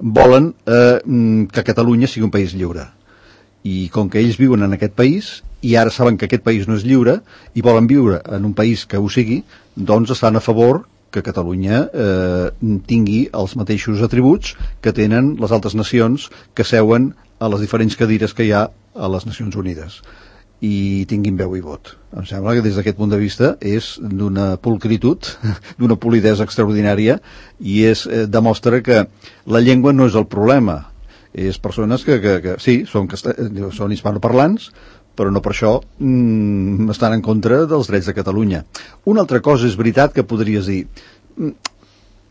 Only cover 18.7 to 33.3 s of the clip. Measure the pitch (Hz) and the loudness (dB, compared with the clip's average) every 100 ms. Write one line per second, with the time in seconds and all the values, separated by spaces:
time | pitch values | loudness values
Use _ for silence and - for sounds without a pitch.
18.7 | - _ 240 95 92 107 - 104 101 92 | -8 _ -10 -6 -6 -8 -10 -8 -8 -8
19.7 | 80 78 - - - - _ _ - 110 | -10 -14 -20 -20 -20 -20 _ _ -8 -4
20.7 | 101 98 98 92 104 101 92 92 92 76 | -2 -2 -4 -4 -4 -2 -2 -4 -6 -10
21.7 | 73 - - - - 95 98 101 120 110 | -16 -18 -20 -18 -14 -10 -6 -2 0 0
22.7 | 101 104 101 104 104 104 - 131 - 101 | -2 -4 -2 -2 0 -2 0 0 0 -4
23.7 | 107 - - 104 98 101 98 98 92 120 | -4 -6 -12 -8 -4 -4 -2 -2 -2 -2
24.7 | 107 113 110 120 170 - - 110 87 - | -2 -2 0 0 -2 -8 -8 -6 -6 -10
25.7 | - 120 113 117 117 107 104 107 - 107 | -2 0 0 2 2 2 0 -2 -2 0
26.7 | 107 104 101 107 208 - - - - 104 | 2 0 2 2 0 -4 -20 -20 -14 -4
27.7 | 104 110 107 - 113 107 110 113 107 123 | 2 2 2 -2 -4 0 2 2 2 0
28.7 | 120 117 113 98 _ - - - 113 120 | 0 2 2 2 _ -20 -16 -2 2 4
29.7 | 127 135 135 127 104 - 101 110 139 107 | 4 4 4 4 2 0 0 2 4 2
30.7 | 73 - - - - _ - 95 92 101 | -2 -10 -20 -20 -20 _ -6 -6 -6 -8
31.7 | 113 110 123 - 127 101 92 90 90 - | -4 -2 -2 0 0 2 0 -2 -2 2
32.7 | 123 113 104 95 101 - | 2 0 -4 -4 -6 -6